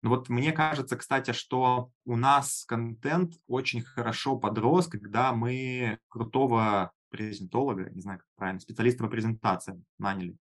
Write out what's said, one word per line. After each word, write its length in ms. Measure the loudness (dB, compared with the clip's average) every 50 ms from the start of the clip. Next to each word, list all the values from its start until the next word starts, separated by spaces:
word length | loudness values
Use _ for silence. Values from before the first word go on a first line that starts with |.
| 4
Ну 80 | 2
вот 180 | 2 2 2 -2
мне 220 | -2 0 2 0 2
кажется, 440 | 2 2 2 2 -2 -4 -4 -6
кстати, 360 | -6 -4 -2 -2 0 0 0 -4
что 600 | -4 -4 _ 0 2 4 4 4 2 0 -6 _ _ _
у 100 | -4 -2
нас 480 | 2 4 6 4 4 4 0 -6 -8 -6
контент 680 | -4 -4 -4 -4 -4 -8 -6 -4 0 2 2 0 0 -2 -12 _ _
очень 340 | -4 -2 -2 -2 -4 -4 -6
хорошо 560 | -8 -6 -4 -4 -4 -4 -2 -2 -2 -2 0
подрос, 500 | 0 -2 -2 2 4 4 4 4 2 2
когда 440 | -4 -12 -12 -4 0 2 2 2 2
мы 640 | 2 0 0 -2 -2 -4 -4 -4 -2 -2 -2 -2 -4 _ _
крутого 840 | -8 -8 -8 -2 2 2 4 4 4 4 4 4 4 2 0 -2 _ _ _ _
презентолога, 800 | -10 -8 -8 -8 -6 -8 -10 -4 -2 0 0 0 0 -2 -6 -8
не 120 | -10 -12 -10
знаю, 180 | -10 -12 -12
как 80 | _ _ _
правильно, 240 | _ -6 -6 -6 -6
специалиста 440 | -10 -14 -4 2 2 2 4 2 -2
по 60 | -4
презентациям 760 | -2 -2 -2 -2 -2 0 0 0 0 0 -2 -12 -16 -16 -18 _ _ _
наняли. 380 | -4 -4 -4 -4 -6 -8 -10 -14